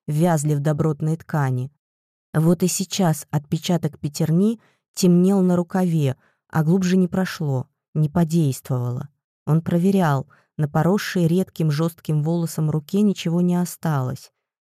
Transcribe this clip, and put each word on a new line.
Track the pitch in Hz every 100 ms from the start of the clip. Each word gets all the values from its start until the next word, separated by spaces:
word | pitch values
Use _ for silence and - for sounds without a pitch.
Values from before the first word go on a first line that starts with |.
| -
вязли | 151 175 160 151
в | 147
добротной | 143 147 156 147 156 165
ткани. | - 160 135 127 127 - _ _ _ _ _
Вот | - 160 175
и | 180
сейчас | - - - 180 156 -
отпечаток | 151 147 160 - 170 160 -
пятерни | 151 147 156 165 202 226 _ _ _
темнел | - 185 175 185 196
на | 185 175
рукаве, | 170 190 185 160 143 127 _ _ _
а | 160
глубже | 156 190 180 190
не | 180
прошло, | 185 185 - 151 131 127 _ _
не | 156 156
подействовало. | 151 165 170 151 127 - 127 120 123 139 _ _ _ -
Он | 156
проверял — | 165 170 185 196 170 135 - _ _ -
на | 151
поросшей | 156 156 202 - 190 165
редким | 175 185 - 160
жестким | 143 165 165 - 151
волосом | 151 170 165 - 156
руке | 151 151 196
ничего | 208 185 170 165
не | 180 180
осталось. | 180 - 165 147 127 135 - _ _ _